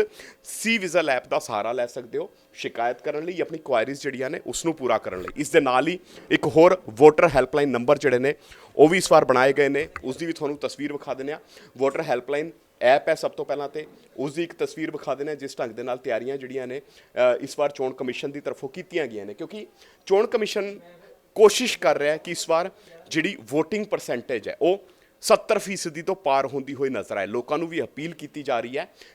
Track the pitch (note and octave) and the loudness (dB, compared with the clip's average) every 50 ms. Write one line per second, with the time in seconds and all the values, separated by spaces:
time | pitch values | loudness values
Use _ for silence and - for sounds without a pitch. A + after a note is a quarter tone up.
0 | G#3+ G#3+ - - - - - _ - - - - - A3 A3+ A3+ F#3 E3+ D3+ F3 | -2 -2 -4 -20 -20 -20 -20 _ -18 -16 -12 -6 -2 -2 -2 -2 -2 -2 0 0
1 | D#3+ D3 C3 B2 - C3 C#3 D3+ - - A#2 G#2 G2+ A2+ B2 B2+ B2 A#2+ - C3+ | 0 2 0 -2 -2 -2 -4 -4 -2 -2 -4 -2 -2 -2 -2 -2 -4 -4 -6 -12
2 | B2 A2+ B2 C#3 F3 G#3 _ _ _ _ - - - - - A#2 A#2 A#2+ B2 - | -12 -8 -8 -8 -8 -8 _ _ _ _ -16 -10 -10 -8 -4 -2 -2 -2 -2 -4
3 | - D3+ C#3+ D3 D#3+ F3+ F#3 E3+ F#3 - D#3+ D#3 - - B2+ A2+ A2+ C3 C#3 C#3 | -6 -6 -6 -6 -6 -8 -6 -6 -6 -6 -6 -10 -4 0 0 0 0 -2 -4 -8
4 | - C#3+ C3 B2+ C3 C3 D#3+ - - - A#2+ - - E3 D#3+ - C3 B2 A#2 G#2+ | -8 -8 -6 -6 -6 -6 -8 -8 -10 -8 -8 -4 -4 -4 -4 -2 0 0 0 0
5 | - G#2+ F#2+ F#2 F2+ - - C3+ D3 - - E3 C#3+ C3 B2+ B2+ C#3+ D#3 F3+ F3+ | 0 -4 -8 -8 -8 -8 -8 -8 -4 2 2 4 4 4 2 2 2 2 -2 -6
6 | - - - - - - D#3 - - D3+ - D#3 E3 F3+ F#3 - - - A2 G#2+ | -10 -18 -20 -12 -4 -2 0 0 0 4 6 8 8 8 8 4 -4 -6 4 8
7 | C#3+ D3+ D3+ - F3 E3 B2+ C3+ B2+ - - D3 C#3+ C#3+ A#2+ A#2 B2 B2+ D3 C#3 | 8 10 10 8 4 4 4 2 2 2 2 0 0 2 0 0 2 2 2 2
8 | - C#3 A#2+ B2 B2+ C#3 D3 - - - - - - - - - D3 D#3 F3+ F#3 | 4 2 2 2 0 -2 -4 -4 -10 -20 -20 -20 -20 -2 6 6 8 8 8 4
9 | E3+ - E3+ D#3 D3+ - B2+ B2 C3 C#3 C3+ C#3+ C#3+ C#3 C#3 C#3 D#3+ E3 - - | 4 6 6 6 6 6 4 6 6 4 4 4 2 2 2 -2 -4 -6 -10 -12
10 | - C3 C3 C3 E3+ E3 D#3+ - D#3 C#3+ D3 C#3+ C#3+ B2 - - C#3+ C#3+ D3 C3+ | -10 -8 -8 -8 -8 -8 -8 -6 -6 -6 -6 -6 -6 -8 -8 -6 -8 -8 -8 -8
11 | - C#3+ B2+ C3 C3+ C#3 D#3 D3+ - _ - - - - - A#2+ C3 C#3 C3+ - | -8 -10 -10 -8 -8 -10 -10 -12 -14 _ -20 -20 -20 -14 -4 0 0 0 0 0
12 | D#3+ D3+ B2+ A#2+ A#2 - C#3+ D3 D#3+ E3 - _ _ _ _ - B2 B2 C3+ D3 | -2 -2 -2 -2 -2 -4 -4 -4 -4 -6 -12 _ _ _ _ 2 4 4 4 4
13 | - E3 D#3+ - - C3+ - - D3 - D3+ D3 C#3+ B2+ - D3+ D#3 - - - | 4 0 -2 -2 -2 -6 -6 -6 -6 -6 -6 -6 -6 -8 -10 -12 -14 -14 -20 -20
14 | _ _ - - C3 D3+ C3+ D#3+ E3+ E3 - - D3+ C3+ - D#3+ D#3 D#3 D#3 C#3 | _ _ -8 -6 -6 -6 -4 -6 -8 -8 -6 -6 -6 -6 -6 -8 -8 -8 -8 -8
15 | - D3+ C3 C3 C#3+ D#3 D3+ C#3+ C#3 C3+ - - C#3 A#2 A2 A#2+ B2 B2+ B2 B2+ | -6 -6 -6 -6 -6 -8 -8 -10 -10 -12 -8 -8 -8 -8 -8 -8 -6 -6 -6 -6
16 | B2+ C3 A2+ A2 A#2+ C3 C#3 C3+ B2+ B2+ B2+ C3 C3 C3 B2+ C#3+ - _ - - | -4 -4 -4 -4 -4 -6 -8 -8 -8 -8 -8 -8 -8 -8 -10 -12 -14 _ -20 -20
17 | - _ - - B2 B2+ A#2+ - C#3 C3 - - D3 C#3+ C#3+ - C3+ C3 B2+ - | -20 _ 0 2 2 4 2 0 -2 -8 -4 -2 -2 -2 -2 -2 -4 -4 -4 -6
18 | C#3 B2 A#2+ - - C#3+ C#3 C#3+ - C#3 B2 - - C3 - F#3 E3 - E3+ E3+ | -8 -8 -6 -6 -8 -8 -8 -8 -8 -8 -10 -8 -12 -12 -12 -14 -12 -6 -4 -4
19 | D3 A#2+ A2 G#2 G2 G2+ G#2 - E3 D#3 G#3 G#3+ G#3 - _ _ - _ _ _ | -4 -4 -6 -10 -10 -12 -12 -12 -12 -12 -12 -14 -14 -16 _ _ -20 _ _ _
20 | - - G3 G3 A3+ A3 - A3+ G#3+ G3 - G#3+ G3 G3+ G3+ G3+ - - - - | -2 2 2 4 4 2 0 -2 -2 -2 -2 -4 -4 -6 -8 -14 -18 -20 -20 -20
21 | - - - _ _ _ - - A3 G3+ - - B3 A3+ - - - E3 D3 C#3+ | -20 -20 -20 _ _ _ 4 8 8 8 8 6 -2 -2 -2 0 2 2 2 2
22 | C#3+ D3 D#3 D#3+ - F3 E3+ - - - D#3+ E3 F3+ F#3+ - - - - - - | 2 0 0 -2 -4 -8 -8 -6 -2 0 0 0 0 -2 -8 -14 -20 -20 -20 -20
23 | - - - D#3+ D#3+ G3 G3 - A2+ G#2+ C3 D#3 D#3 - A3 G#3 G#3+ G3+ F3 D3+ | -12 -4 -2 -2 -2 -2 -4 -6 -8 -2 0 0 0 0 -2 -4 -4 -4 -4 -6
24 | - - C#3 A#2+ A2+ - C3 A2 G2+ F#2 - - - E3+ F#3+ G3 - - - _ | -4 -4 -6 -6 -4 -4 -6 -4 -4 -6 -4 0 2 2 2 0 -4 -18 -20 _
25 | _ _ _ - - - A3 G#3+ - - A3 G3+ - F#3+ G3 F3 - E3+ C#3+ D#3+ | _ _ _ -4 2 4 4 4 4 0 -2 0 -2 -4 -8 -6 -6 -8 -8 -8
26 | D#3+ F#3+ F#3+ F#3+ - D3 C3+ C#3 C3+ B2+ C3+ C#3 C3+ C3 C#3+ B2 C#3 C3+ B2+ G#2 | -4 -4 -4 -2 0 2 2 2 0 0 -4 -6 -8 -8 -6 -4 -4 -4 -4 -4
27 | F#2+ - A2 G2+ F#2+ G2 A2 B2 A#2+ - D3+ D#3 E3 E3+ E3+ D#3 A#2+ - - - | -6 -6 -4 -6 -4 -4 -4 -6 -4 -4 -4 -4 -4 -4 -6 -6 -6 -6 -8 -10
28 | D3+ E3+ E3+ - D3 C#3+ - D3+ C#3 C#3 B2+ A#2 A#2 A#2+ C3 D3 F3+ - _ - | -10 -10 -10 -12 -16 -14 -14 -10 -6 -4 -4 -4 -4 -6 -8 -10 -10 -12 _ -20
29 | - - | -20 -20